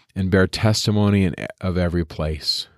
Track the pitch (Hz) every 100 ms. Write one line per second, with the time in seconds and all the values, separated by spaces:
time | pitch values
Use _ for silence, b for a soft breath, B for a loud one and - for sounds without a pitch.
0 | b 98 95 95 95 - 110 110 - 104
1 | 104 101 92 - - - 92 87 87 87
2 | 82 - 78 76 - - -